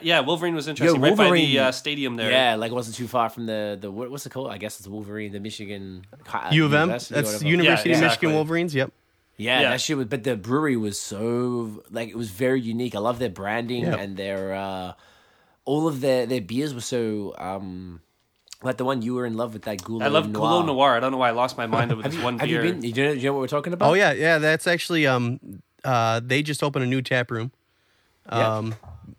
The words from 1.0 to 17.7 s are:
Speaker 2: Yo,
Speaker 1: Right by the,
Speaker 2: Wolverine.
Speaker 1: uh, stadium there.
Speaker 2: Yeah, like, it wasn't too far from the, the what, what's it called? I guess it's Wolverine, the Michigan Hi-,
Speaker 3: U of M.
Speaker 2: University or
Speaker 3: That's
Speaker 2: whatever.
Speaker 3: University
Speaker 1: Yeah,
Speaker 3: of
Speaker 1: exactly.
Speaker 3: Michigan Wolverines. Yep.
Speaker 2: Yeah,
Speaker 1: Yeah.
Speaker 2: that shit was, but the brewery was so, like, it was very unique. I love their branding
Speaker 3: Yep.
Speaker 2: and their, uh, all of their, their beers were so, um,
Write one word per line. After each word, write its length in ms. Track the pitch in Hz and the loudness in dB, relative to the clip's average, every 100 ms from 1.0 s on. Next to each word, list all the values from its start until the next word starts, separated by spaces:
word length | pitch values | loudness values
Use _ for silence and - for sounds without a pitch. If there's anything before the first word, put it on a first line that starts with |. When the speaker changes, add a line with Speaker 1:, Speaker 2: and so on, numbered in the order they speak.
Speaker 2:
Yo, 80 | 147 | 6
Speaker 1:
Right 80 | 208 | 6
by 80 | |
the, 60 | 196 | 6
Speaker 2:
Wolverine. 260 | 175 147 135 | 6 4 4
Speaker 1:
uh, 120 | 131 | 4
stadium 440 | - 151 147 131 117 | 0 -4 -4 -4 -2
there. 140 | 110 | 2
Speaker 2:
Yeah, 240 | 127 123 110 | 4 4 2
like, 160 | 113 | -2
it 20 | |
wasn't 220 | 123 113 113 | -4 -6 -8
too 100 | 117 | -2
far 220 | 120 113 | 0 0
from 160 | 120 113 | -2 -6
the, 320 | 107 104 98 | -4 -4 -6
the 100 | 101 | -8
what, 180 | 101 123 | -10 -10
what's 160 | 143 127 | -10 -10
it 40 | |
called? 200 | 127 131 | -8 -8
I 80 | 98 | -8
guess 220 | 104 - | -10 -10
it's 80 | 98 | -12
Wolverine, 420 | 104 101 107 104 | -10 -8 -8 -8
the 80 | 101 | -8
Michigan 680 | 107 - 101 101 95 92 98 - - | -10 -10 -10 -10 -12 -14 -18 -20 -10
Hi-, 240 | 110 - | -6 0
Speaker 3:
U 140 | 156 | 2
of 100 | 151 | 4
M. 60 | 147 170 | 4 2
Speaker 2:
University 260 | 120 - | -2 -4
or 20 | 120 | -2
Speaker 3:
That's 120 | 107 | -2
Speaker 2:
whatever. 140 | 104 151 | -2 0
Speaker 3:
University 420 | 175 156 113 170 | 4 4 4 4
Speaker 1:
Yeah, 40 | 160 | 4
Speaker 3:
of 60 | |
Speaker 1:
exactly. 240 | 135 113 160 | 4 2 2
Speaker 3:
Michigan 80 | |
Wolverines. 400 | 156 156 165 175 | 2 0 -2 0
Yep. 180 | 139 - - _ _ _ - | 0 -2 -6 _ _ _ -6
Speaker 2:
Yeah, 240 | 110 127 | 0 2
Speaker 1:
Yeah. 100 | 131 | 2
Speaker 2:
that 100 | 123 | 2
shit 160 | - 143 | 0 -2
was, 100 | 117 | -2
but 180 | 135 | -2
the 100 | 127 113 | -2 -2
brewery 400 | 104 139 156 120 | 0 0 2 0
was 220 | 104 98 | -2 -4
so, 880 | - 101 117 120 123 123 110 104 - | -8 -4 -2 0 0 -2 -4 -10 -10
like, 160 | 113 113 | -8 -6
it 80 | 113 | -6
was 140 | 113 | -8
very 300 | 92 127 131 | 0 2 2
unique. 360 | 113 117 123 104 | 0 -2 -2 0
I 20 | |
love 220 | 113 120 | -2 0
their 100 | 120 | -4
branding 540 | 90 101 113 120 123 | -4 -4 -4 -4 -2
Speaker 3:
Yep. 140 | - - | -2 -2
Speaker 2:
and 160 | 101 98 | -4 -6
their, 380 | 98 98 95 | -6 -4 -4
uh, 380 | 98 98 95 90 - - _ _ _ _ _ | -4 -6 -6 -8 -12 -20 _ _ _ _ _
all 220 | - 147 160 | -2 0 0
of 140 | 135 | 0
their, 260 | 139 127 117 | 2 2 2
their 140 | 127 | -2
beers 340 | 92 117 151 | -2 -4 -4
were 60 | 120 | -6
so, 560 | - 123 113 104 98 - | -4 -2 -2 -2 -6 -8
um, 600 | 90 98 98 | -8 -8 -8